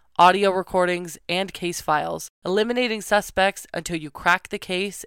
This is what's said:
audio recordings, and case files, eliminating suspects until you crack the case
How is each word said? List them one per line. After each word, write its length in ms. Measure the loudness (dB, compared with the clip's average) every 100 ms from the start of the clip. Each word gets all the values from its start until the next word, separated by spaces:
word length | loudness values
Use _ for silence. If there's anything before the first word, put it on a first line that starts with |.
| _ 6
audio 340 | 6 6 2
recordings, 680 | 2 0 0 2 0 -6 -12 -4
and 240 | -4 -4
case 260 | -6 -6 -6
files, 480 | -2 0 0 -6 -10 _ -2
eliminating 560 | 0 0 0 -2 -4
suspects 640 | 0 0 0 0 0 -2 -10
until 220 | -10 -6 -8
you 160 | -8
crack 380 | -2 2 2 0
the 100 | -10
case 460 | -6 -4 -4 -8